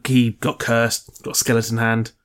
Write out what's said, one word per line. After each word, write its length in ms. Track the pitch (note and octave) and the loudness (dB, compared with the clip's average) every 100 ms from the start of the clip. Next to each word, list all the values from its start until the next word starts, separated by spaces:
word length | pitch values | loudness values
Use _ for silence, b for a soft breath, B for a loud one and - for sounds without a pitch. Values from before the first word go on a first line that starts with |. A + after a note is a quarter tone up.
| - | 2
he 180 | B2+ A#2 | 2 2
got 280 | G#2 - - | 0 -6 -4
cursed, 640 | - A#2 A#2 - - - | 0 0 0 -2 -10 -16
got 80 | - - | -6 -4
a 40 | |
skeleton 380 | - A#2 A2+ A2+ | 0 0 0 -2
hand, 340 | A2+ A2+ A2+ _ | 0 0 -2 _